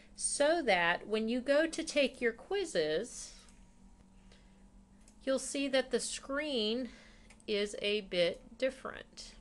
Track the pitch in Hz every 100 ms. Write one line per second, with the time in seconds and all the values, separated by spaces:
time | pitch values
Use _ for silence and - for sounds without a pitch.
0 | - - - - 285 339 247 180 170 180
1 | - 220 220 247 262 285 320 320 311 294
2 | 269 - 233 226 - 392 370 180 151 156
3 | 240 - - - - - - - - -
4 | - - - - - - - - - -
5 | - - 269 262 262 277 277 262 254 233
6 | - - - 277 302 254 214 240 240 -
7 | - - - - - 202 208 - 208 214
8 | 196 180 170 - - - 262 262 - -
9 | - - - -